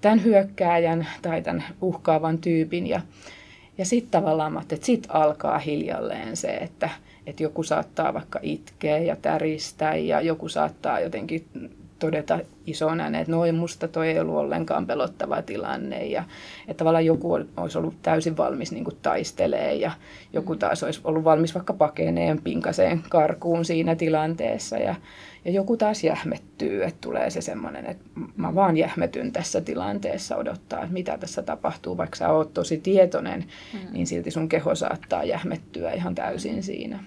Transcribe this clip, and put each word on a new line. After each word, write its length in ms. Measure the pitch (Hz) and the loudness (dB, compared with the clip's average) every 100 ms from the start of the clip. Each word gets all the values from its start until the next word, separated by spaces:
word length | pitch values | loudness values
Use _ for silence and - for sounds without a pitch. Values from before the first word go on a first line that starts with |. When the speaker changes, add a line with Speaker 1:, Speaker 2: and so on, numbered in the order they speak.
Speaker 1:
tän 240 | 208 226 | 8 6
hyökkääjän 800 | 208 202 196 - 180 170 170 165 160 - | 8 6 6 0 4 6 6 2 0 -4
tai 200 | 180 165 | -2 -2
tän 220 | 165 170 - - | -2 -4 -4 -2
uhkaavan 580 | 185 180 - 156 160 160 | -2 0 4 4 4 0
tyypin. 480 | 170 165 160 175 175 | 2 2 2 -2 -2
Ja, 140 | 185 - - - - - - - - | -2 -4 -14 -20 -20 -20 -20 -20 -6
ja 60 | |
sit 260 | 185 240 226 | 0 0 2
tavallaan 420 | 175 156 156 156 | 2 4 2 0
mä 60 | 156 | -4
ajattelin, 200 | - 160 | -6 -6
että 80 | - | 2
sit 200 | 233 - | 2 2
alkaa 500 | 160 156 151 - 156 | 4 4 4 0 0
hiljalleen 760 | 147 147 160 - 113 98 - 139 | 0 -2 -2 -4 -4 -6 -6 -6
se, 120 | - - | -4 -4
että, 340 | 175 - - - - - - | -6 -6 -6 -6 -16 -20 -16
että 160 | 151 | -4
joku 200 | 156 - | -4 -2
saattaa 520 | 156 156 151 - 160 | 0 0 0 -2 0
vaikka 240 | - - - | -2 -6 -6
itkeä 560 | - 151 - - 151 151 | -4 -6 -8 -6 0 2
ja 180 | 170 156 | 2 0
täristää 800 | 151 156 156 156 - - 156 160 | 0 0 0 -2 -6 -2 0 0
ja 240 | 156 156 | 2 2
joku 280 | 160 160 160 | 2 -2 -4
saattaa 520 | 156 156 - 147 135 | 0 -2 -2 -2 -2
jotenkin 460 | - 170 165 160 - - - - - - | -2 -4 -6 -6 -8 -14 -14 -16 -20 -4
todeta 400 | 160 156 151 170 - - - | -2 -2 0 -2 -2 -12 -10
isoon 340 | 151 156 165 | -2 0 0
ääneen, 220 | 156 156 | -2 -2
että 80 | 160 | 0
noin 220 | 165 170 | 2 4
musta 340 | 165 170 - 165 | 2 0 -4 -4
toi 200 | 165 160 | -2 0
ei 120 | 160 | 2
ollut 140 | 165 156 | 2 0
ollenkaan 500 | 147 165 160 147 - | 0 -2 0 0 0
pelottava 560 | - 131 - - 139 | -2 -2 -4 -4 -2
tilanne. 600 | - 101 - - - - - | -4 -6 -6 -6 -6 -6 -4
Ja, 180 | - 180 - - - - | -4 -4 -12 -18 -18 -12
että 100 | - | -2
tavallaan 260 | 165 165 | 4 4
joku 280 | 165 160 170 | 6 4 2
ol-, 120 | 165 156 - | -2 -2 -6
olisi 220 | 170 - | -4 -2
ollut 160 | 165 - | -4 -2
täysin 340 | - 160 160 160 | 0 2 2 0
valmis 360 | 139 135 - | 0 0 -6
niinku 180 | 110 - - | -6 -8 -4
taistelee 720 | - 80 - - 82 71 69 | -2 0 -2 0 2 2 0
ja 160 | 73 170 - - - - | 0 -2 -4 -14 -20 -6
joku 200 | 165 175 | -4 -2
Speaker 2:
Mm. 60 | 160 | 0
Speaker 1:
taas 240 | 196 - | 0 0
olisi 180 | 143 160 | -2 -4
ollut 200 | - 160 | 0 2
valmis 300 | 160 156 160 | 6 6 6
vaikka 180 | 180 185 | 0 -4
pakeneen 680 | 185 151 - 165 165 165 156 | 2 2 4 0 2 2 2
pinkaseen 600 | 170 - - 160 185 165 165 | 0 -2 -2 2 4 2 2
karkuun 560 | 170 156 - 170 170 | 4 4 2 0 0
siinä 300 | 165 165 165 | 2 0 2
tilanteessa. 800 | 165 165 156 156 165 - 110 - - | 2 2 2 0 -2 -2 -2 -4 -2
Ja, 160 | - - - - - - | -2 -2 -8 -20 -20 -10
ja 60 | - | -2
joku 260 | 190 196 233 | 0 2 2
taas 280 | 214 208 | 2 2
jähmettyy, 800 | 160 - 160 - - - - 101 | 0 0 -4 -6 -10 -6 -2 0
että 140 | 180 - | -2 -4
tulee 300 | - 60 - | -4 -2 0
se 100 | - | -2
semmoinen, 460 | 170 - 82 73 - | -6 -6 -8 -8 -10
että 180 | - - | -12 -14
m-, 100 | - 160 - | -12 -12 -4
mä 180 | - | -2
vaan 220 | 170 196 160 | 4 4 4
jähmetyn 560 | 175 - 170 - - | 2 0 -2 -2 -4
tässä 280 | - 175 190 | -4 -2 -4
tilanteessa 760 | 170 - 185 202 196 196 - - | -2 -4 -4 -4 -4 -6 -4 -4
odottaa, 440 | - 185 - - | -4 -6 -8 -8
että 100 | 185 | -4
mitä 260 | 180 180 - | -4 -4 -6
tässä 240 | - - | -6 -8
tapahtuu. 540 | - 76 - - - 90 | -6 -4 -4 -4 -8 -4
Vaikka 200 | 87 - | -4 -2
sä 120 | - | 2
oot 220 | 156 156 | 2 2
tosi 240 | - 170 160 | -2 -2 -2
tietoinen, 640 | 175 196 180 - - 185 170 - - | 2 6 6 4 -4 -6 -8 -14 -14
Speaker 2:
Mm. 60 | 214 185 | -14 -10
Speaker 1:
niin 140 | - 170 | -4 -2
silti 240 | 170 170 | -2 -4
sun 180 | 165 160 | -2 0
keho 260 | 160 151 | 0 2
saattaa 500 | 160 - - - - | 0 -2 -4 -2 -2
jähmettyä 680 | - - 175 165 - - 170 | 0 -2 -4 -8 -10 -8 -4
ihan 220 | - 175 | -4 -4
täysin 400 | 175 - 180 - - | -4 -4 -4 -4 -6
Speaker 2:
Mm. 60 | |
Speaker 1:
siinä. 360 | 190 - - 202 | -6 -8 -8 -10